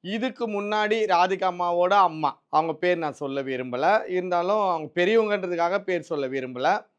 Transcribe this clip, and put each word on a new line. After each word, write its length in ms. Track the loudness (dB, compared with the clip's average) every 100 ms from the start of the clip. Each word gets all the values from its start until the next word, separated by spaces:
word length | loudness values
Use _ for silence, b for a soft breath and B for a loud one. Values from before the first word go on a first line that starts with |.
இதுக்கு 480 | -6 -4 -4 -4 -4
முன்னாடி 480 | -4 -2 -2 0 0
ராதிகா 420 | 2 4 4 2 -2
அம்மாவோட 460 | -2 -2 0 4
அம்மா, 500 | 6 4 2 -4 -4 _
அவங்க 260 | 0 0
பேர் 240 | 0 0 0
நான் 140 | -2
சொல்ல 300 | -6 -6 -4
விரும்பல, 680 | -4 -4 -4 0 2 2 2
இருந்தாலும் 520 | -4 -2 -2 0 0
அவங்க 300 | 0 -2 -4
பெரியவங்கன்றதுக்காக 840 | 0 2 4 2 0 -2 -2 0 0
பேர் 220 | -2 -4
சொல்ல 280 | -4 -4 -4
விரும்பல 380 | -4 -6 -2 0 0 -4